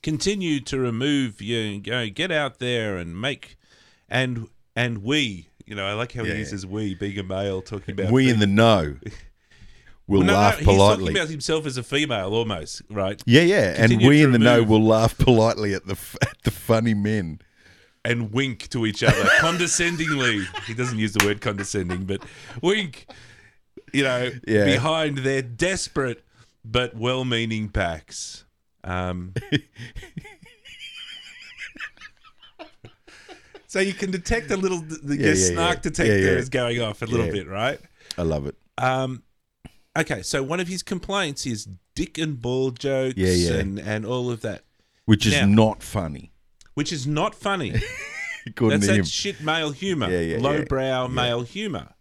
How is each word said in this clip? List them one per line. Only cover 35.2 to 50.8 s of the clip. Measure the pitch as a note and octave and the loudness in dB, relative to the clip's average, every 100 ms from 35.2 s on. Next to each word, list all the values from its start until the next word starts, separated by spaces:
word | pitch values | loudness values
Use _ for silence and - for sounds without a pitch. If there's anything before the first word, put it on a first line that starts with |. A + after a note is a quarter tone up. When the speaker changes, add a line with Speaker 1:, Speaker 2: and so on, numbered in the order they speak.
| C#3+ | 2
Speaker 2:
yeah, | |
Speaker 1:
snark | F#3 F#3+ A#2+ E3+ F3 | 4 2 2 0 0
Speaker 2:
yeah. | |
Speaker 1:
detector | - - A2+ G2+ | -4 0 4 4
Speaker 2:
Yeah, | F#2+ | 4
yeah. | - | 2
Speaker 1:
is | C3 | 0
going | C3 A#2+ A#2+ | -2 -2 -2
off | A2+ G#2 | -4 -6
a | A2+ | -2
little | A#2 E2+ | 0 0
Speaker 2:
Yeah. | |
Speaker 1:
bit, | G2 E2 | -4 -6
right? | G2 B2 - - _ - - | -4 -4 -4 -14 _ -12 -4
Speaker 2:
I | |
love | E2 D#2 C#2+ | -2 -2 -4
it. | - _ - | -12 _ -4
Speaker 1:
Um, | B2+ C3 C3 B2+ _ _ _ _ - _ _ D#3+ | -2 0 -4 -8 _ _ _ _ -20 _ _ -4
okay, | - A2+ | -2 -4
so | - C#3+ | -4 -4
one | C3+ F3 | -2 -4
of | F3 | -4
his | F#3 | -6
complaints | - F3+ - G3 E3+ C#3 C#3 | -6 -8 -4 -2 -2 -4 -8
is | A2 - F#2 _ | -8 -10 -18 _
dick | - E3+ - | -8 -8 -4
and | D#3 C3+ | -6 -4
ball | A#2+ C3 C3 | -4 -2 -2
jokes | A#2+ C#3 C3+ C3 A#2 | -2 -2 -2 -2 0
Speaker 2:
Yeah, | F#2 | 2
yeah. | F2+ E2+ | 4 2
Speaker 1:
and, | D#2+ F#2+ G2 | 0 -2 -6
and | E2 G#2+ G#2+ | -6 -6 -4
all | B2+ B2 | -4 -4
of | A#2 | -4
that. | A2+ F#2+ _ _ _ _ - | -6 -10 _ _ _ _ 4
Speaker 2:
Which | G#2+ A2 | 4 6
is | |
Speaker 1:
Now, | C#3+ G2+ | 4 6
Speaker 2:
not | G#2+ A2 G2+ | 6 6 0
funny. | - G#2 D#2+ C#2 - _ _ _ - | -8 -6 -6 -10 -16 _ _ _ -12
Speaker 1:
which | - C#3+ | -6 -6
is | D#3+ C3 | -4 -4
not | D3+ G3+ | -2 -4
funny. | - G3+ G3 B2 - A#4+ B4+ - | -4 -6 -4 -2 -4 -4 -10 -14
Speaker 2:
<laughs> | - F5 - - | -12 -12 -10 -14
According | - A2+ G3+ | 2 2 4
Speaker 1:
That's | G2+ | 4
Speaker 2:
to | |
Speaker 1:
that | G#2+ | 2
Speaker 2:
him. | E2 | 0
Speaker 1:
shit | - G3+ - | -4 -6 -4
male | D3+ D#3+ D#3 | -2 -2 -2
humour, | C3 G3 E3 F#2+ | -4 -4 -2 0
Speaker 2:
Yeah, | F2+ | 0
yeah, | E2 F#2+ | 0 0
yeah. | |
Speaker 1:
lowbrow | C3 D3+ - C3+ | 0 -2 -2 -2